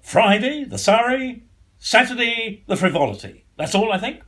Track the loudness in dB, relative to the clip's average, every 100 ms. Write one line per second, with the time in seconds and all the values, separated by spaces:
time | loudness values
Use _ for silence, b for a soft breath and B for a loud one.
0 | 0 2 4 4 0 -4 -8 -4 2 2
1 | 2 -2 -4 -10 -18 _ _ _ 0 2
2 | 2 0 -2 -2 -6 -10 -6 0 0 2
3 | -2 -2 -12 -20 _ _ -2 0 0 -2
4 | -4 -10